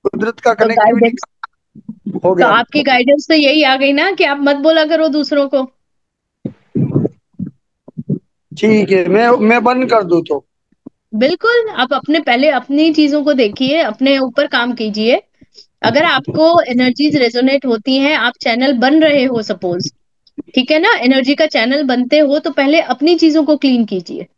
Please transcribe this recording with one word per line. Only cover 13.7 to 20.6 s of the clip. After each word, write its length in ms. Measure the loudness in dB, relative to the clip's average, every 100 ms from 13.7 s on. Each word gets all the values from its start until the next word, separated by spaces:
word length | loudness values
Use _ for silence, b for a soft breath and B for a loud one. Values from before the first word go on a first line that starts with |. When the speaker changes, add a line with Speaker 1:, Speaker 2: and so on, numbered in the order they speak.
| 0
Speaker 2:
अपने 400 | -2 -2 0 0
ऊपर 280 | -2 -2 -2
काम 260 | -2 -4
कीजिए। 500 | -4 -6 -2 0 0 _ b b b b _
अगर 200 | 0 0
आपको 560 | 0 -2 -4 2 4 4
energies 560 | 0 0 0 0 0 2
resonate 500 | 0 0 0 0 -2
होती 300 | -4 -2 0
हैं, 200 | 0 0
आप 160 | -2 -4
channel 320 | -4 0 0
बन 300 | 0 2 4
रहे 220 | 4 2
हो 180 | 0 -4
suppose, 500 | -6 -6 -4 -6 -8 _ _ _ _ -18 -4
ठीक 160 | -4